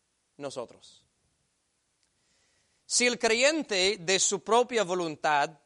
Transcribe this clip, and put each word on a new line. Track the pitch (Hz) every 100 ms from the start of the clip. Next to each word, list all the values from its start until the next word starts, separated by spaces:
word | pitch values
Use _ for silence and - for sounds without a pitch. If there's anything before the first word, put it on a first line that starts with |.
| _ _ _ -
nosotros. | 139 127 113 95 - - _ _ _ _ _ _ _ _ _ _ _ _ _ _ _ _ _ _ -
Si | - 247
el | 240
creyente | 233 226 269 320 262 196 185 208
de | 165 190
su | - 196
propia | - 226 240 240
voluntad | 180 185 165 147 160 147 156 156